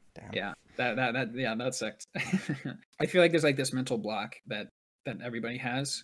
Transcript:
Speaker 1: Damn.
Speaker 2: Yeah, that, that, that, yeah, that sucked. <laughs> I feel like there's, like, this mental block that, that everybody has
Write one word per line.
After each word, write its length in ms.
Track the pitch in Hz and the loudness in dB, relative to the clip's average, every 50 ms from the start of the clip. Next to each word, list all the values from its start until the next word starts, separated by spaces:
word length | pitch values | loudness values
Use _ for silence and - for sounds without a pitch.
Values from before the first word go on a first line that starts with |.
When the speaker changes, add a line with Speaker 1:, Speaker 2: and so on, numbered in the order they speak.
| - - _ | -16 -20 _
Speaker 1:
Damn. 160 | - 107 95 | -16 -12 -6
Speaker 2:
Yeah, 200 | 92 - 98 101 - - _ - - - | -4 -4 -4 -4 -8 -10 _ -10 -4 -2
that, 180 | 127 123 110 | -2 0 0
that, 160 | 127 127 120 | 0 0 0
that, 220 | 117 131 127 107 120 | 0 -2 -2 -4 -4
yeah, 180 | 127 131 113 113 | -2 -2 -2 -2
that 220 | 113 123 131 127 | -2 -2 -2 -2
sucked. 300 | - 110 107 - - - - | -2 -4 -6 -6 -8 -14 -10
<laughs> 920 | - - - - - 190 - - 147 135 - - - - - _ _ - | -8 -6 -2 0 -2 -2 0 -2 -4 -4 -6 -8 -10 -10 -16 _ _ -2
I 60 | 156 | -2
feel 160 | 156 - 180 | 4 8 8
like 80 | 175 170 | 8 8
there's, 140 | 165 160 151 | 8 6 6
like, 120 | 147 139 | 4 4
this 160 | 139 131 - | 4 0 0
mental 260 | - 127 127 - 127 110 | 0 0 0 0 0 0
block 360 | 104 104 110 101 107 113 - - - - | 0 -2 -2 -4 -4 -6 -8 -14 -10 -8
that, 200 | 113 104 101 - _ _ _ _ _ _ - | -6 -6 -6 -8 _ _ _ _ _ _ -8
that 120 | 139 117 - | -8 -6 -6
everybody 340 | 117 123 117 117 110 113 120 117 | -6 -6 -4 -4 -4 -4 -6 -4
has 440 | - 123 123 135 143 139 - - | -4 -2 -2 -2 -2 -2 -4 -6